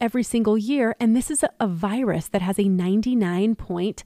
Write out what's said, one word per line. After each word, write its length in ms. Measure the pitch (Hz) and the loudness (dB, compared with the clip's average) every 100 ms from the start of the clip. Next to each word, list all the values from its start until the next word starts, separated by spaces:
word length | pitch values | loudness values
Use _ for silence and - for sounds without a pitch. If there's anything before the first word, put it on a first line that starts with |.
every 220 | 226 254 | -2 0
single 340 | 220 233 214 220 | 0 0 2 2
year. 380 | 214 285 226 - | 0 0 0 0
And 160 | 233 240 | 2 2
this 140 | - | 0
is 140 | 294 | -2
a, 80 | 311 - | -2 0
a 80 | 214 | -2
virus 600 | 170 196 233 233 165 - | -2 -2 -2 0 -2 -2
that 120 | 196 | -2
has 180 | 180 196 | -2 0
a 80 | 196 | 2
ninety-nine 880 | 185 180 208 254 247 180 175 220 220 | 2 2 0 2 0 0 0 0 -2
point 480 | - 170 202 - | -4 -4 -4 -6